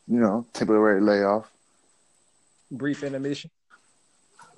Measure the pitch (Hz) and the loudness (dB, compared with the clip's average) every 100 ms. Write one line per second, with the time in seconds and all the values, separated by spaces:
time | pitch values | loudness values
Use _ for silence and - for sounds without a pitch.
0 | - 117 110 107 117 - 110 107 107 98 | -4 0 0 0 -6 -6 0 4 4 4
1 | 104 101 98 107 - _ _ _ _ _ | 2 2 2 0 -4 _ _ _ _ _
2 | _ _ _ _ _ _ - 123 139 139 | _ _ _ _ _ _ -18 -8 -6 -6
3 | 143 135 143 139 165 _ _ _ _ _ | -8 -8 -6 -8 -12 _ _ _ _ _
4 | _ _ _ _ - | _ _ _ _ -20